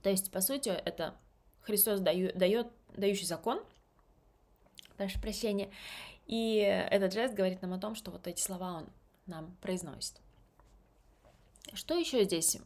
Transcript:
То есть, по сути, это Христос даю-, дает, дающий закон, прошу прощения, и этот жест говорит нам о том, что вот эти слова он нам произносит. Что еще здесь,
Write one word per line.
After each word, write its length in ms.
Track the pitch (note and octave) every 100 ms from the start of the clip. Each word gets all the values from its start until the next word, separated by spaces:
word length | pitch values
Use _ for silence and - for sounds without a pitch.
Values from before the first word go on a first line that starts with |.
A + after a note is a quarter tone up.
То 60 | G3
есть, 220 | F#3+ -
по 100 | F#3
сути, 280 | F#3 C#4 A3
это 460 | F3 E3+ E3+ E3 - - _ _ _
Христос 380 | - G3+ A3 G3
даю-, 320 | F3+ F3+ F#3 F3+
дает, 320 | F#3 A3+ A#3+ - - -
дающий 280 | G3 G3 F3
закон, 380 | E3 A#3 F4 - - _ _ _ _ _ _ _ _ _ - - -
прошу 220 | G3 -
прощения, 500 | A3 G#3 A3 G3+ G3 - - - - - -
и 300 | A3+ A3+ G#3+
этот 560 | G3+ F#3 - G3+ F#3+
жест 200 | G3+ B3+
говорит 280 | G#3 F#3 F#3
нам 120 | F3+
о 60 | F#3
том, 160 | G#3 A3
что 160 | F#3
вот 160 | F3+ F3+
эти 140 | F3+
слова 360 | - F3+ F#3 E3+
он 100 | - - _ _ -
нам 280 | D#3+ D#3+ F3+
произносит. 540 | F#3+ F#3 E3 - - - - _ _ _ - - _ _ _ _ - - - - -
Что 220 | G3+ - E4+
еще 260 | E4 B3
здесь, 340 | F#3+ E3+ - -